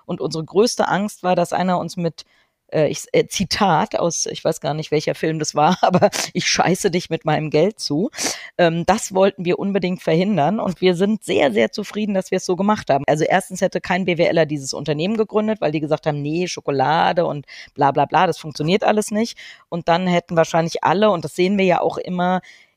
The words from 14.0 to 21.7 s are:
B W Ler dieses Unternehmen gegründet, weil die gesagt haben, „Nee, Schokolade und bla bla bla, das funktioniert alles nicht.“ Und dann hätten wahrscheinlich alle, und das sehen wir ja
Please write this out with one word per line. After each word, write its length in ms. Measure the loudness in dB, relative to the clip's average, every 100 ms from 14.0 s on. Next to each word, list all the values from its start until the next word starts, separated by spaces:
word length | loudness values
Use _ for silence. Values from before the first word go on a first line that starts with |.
| 0
B 120 | 2
W 140 | 2
Ler 140 | 2 2
dieses 280 | -2 -6
Unternehmen 440 | -6 -4 -2 -2 -2
gegründet, 420 | -2 0 -2 -2
weil 120 | -2
die 80 | -2
gesagt 260 | -2 -2 -2
haben, 160 | -4
„Nee, 260 | -2 -2 -4
Schokolade 800 | -6 -4 0 2 2 2 2 0
und 200 | -2 -10 -18 -12
bla 180 | 0 2
bla 140 | 2 2
bla, 220 | 2 2
das 100 | 0
funktioniert 460 | -6 -4 0 2
alles 280 | 2 0 0
nicht.“ 260 | -2 -4 -6 -18 -20 -10
Und 180 | -6 0
dann 200 | 0 2
hätten 280 | 0 2 0
wahrscheinlich 480 | 2 2 0 0
alle, 260 | 0 4 2
und 120 | 2
das 120 | -2 0
sehen 220 | 2 4
wir 80 |
ja 160 | 4